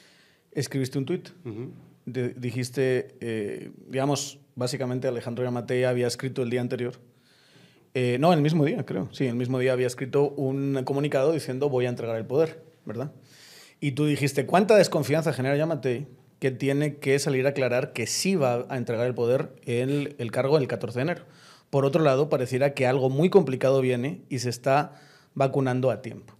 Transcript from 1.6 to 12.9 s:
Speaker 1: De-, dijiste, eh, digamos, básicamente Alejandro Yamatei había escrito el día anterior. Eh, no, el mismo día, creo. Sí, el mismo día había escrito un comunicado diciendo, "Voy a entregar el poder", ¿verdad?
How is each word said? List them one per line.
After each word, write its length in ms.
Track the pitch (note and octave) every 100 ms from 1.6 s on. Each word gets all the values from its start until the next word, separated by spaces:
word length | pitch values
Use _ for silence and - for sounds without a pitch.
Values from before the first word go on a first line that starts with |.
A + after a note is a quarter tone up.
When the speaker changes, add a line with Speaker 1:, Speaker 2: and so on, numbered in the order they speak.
| C3+ - - - -
Speaker 1:
De-, 240 | B2+ B2
dijiste, 880 | - B2 A#2 B2 B2 C3 B2+ - -
eh, 520 | A#2 A2 G2+ - - - -
digamos, 500 | B2+ C#3 C#3 - - _ -
básicamente 520 | B2 B2+ B2+ B2+ C3
Alejandro 360 | A#2+ A#2+ A#2+
Yamatei 400 | B2+ A#2+ G#2+ B2+
había 240 | B2+ B2 A#2+
escrito 340 | - C3 B2
el 80 | B2
día 120 | B2
anterior. 320 | A#2+ B2 A#2+ - - _ _ _ _ - - _ _
Eh, 240 | B2+ B2 B2
no, 140 | D#3
el 80 | E3+
mismo 240 | D3 E3 C#3+
día, 200 | A3 C3
creo. 240 | - -
Sí, 140 | - C3
el 100 | A#2
mismo 240 | B2 C3
día 140 | B2+
había 140 | B2+ B2+
escrito 420 | B2+ C3+ C#3 C#3+
un 520 | C#3+ C3+ C#3 C#3 C3+
comunicado 480 | C3 C#3 D3 C#3+ C3+
diciendo, 360 | D#3 - B2+ C#3+
"Voy 160 | B2+ B2
a 40 |
entregar 260 | A#2+ A#2 A2+
el 80 | A2+
poder", 360 | C3 D#3+ - - -
¿verdad? 260 | -